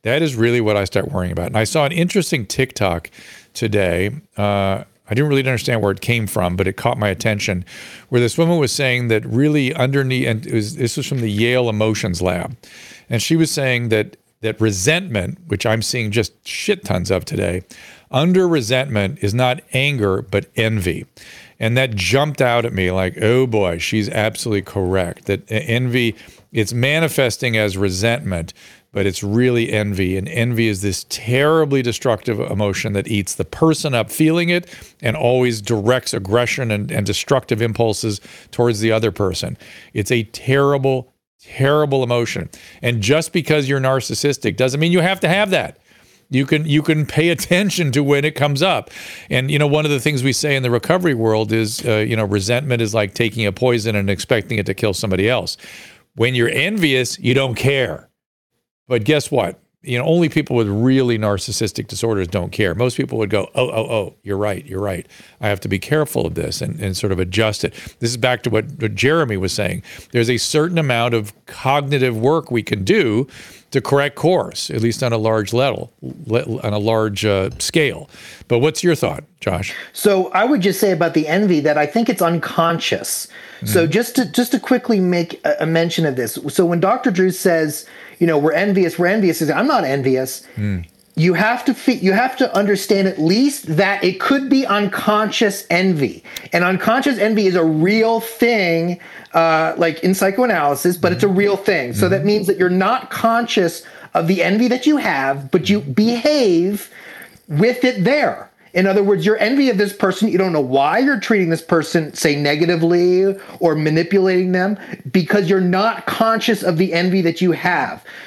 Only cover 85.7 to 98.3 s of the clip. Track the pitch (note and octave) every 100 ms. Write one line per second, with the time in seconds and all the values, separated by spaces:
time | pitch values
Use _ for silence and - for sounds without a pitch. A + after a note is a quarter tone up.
85.7 | E3 E3+ E3 D#3 B2+ A2+ - - - F3
86.7 | E3+ F3 A#3+ C4 F3+ F#3 F3+ F#3 E3 D#3
87.7 | D3 - - - - E3 D3+ D3+ D#3 G3+
88.7 | G3 E3+ E3+ F3 G#3+ F#3+ - D#3 D3 C4+
89.7 | B3+ C#3 C#3 C3 C3 C3 - - - G#2
90.7 | F2+ E2 _ _ - E3+ F3+ G#3+ A#3+ -
91.7 | - - B3 F#3 G3 C4 - B3+ G3 G#3
92.7 | G3 - G3 F#3+ - D#3+ G#3 C#4+ C#4 -
93.7 | D#3 G3 G3+ F#3 F#3 - C#4 C4+ C4+ C4
94.7 | G#3 G3+ - - G#3+ G#3+ - G#3 G3 -
95.7 | E3+ F#3+ D#3 B2 - - - - E3+ F3
96.7 | F#3+ - B3+ C#4 A3 G#3+ A3 G3 F3+ D#3+
97.7 | D#3 F3+ A3 A3+ A3+ A3+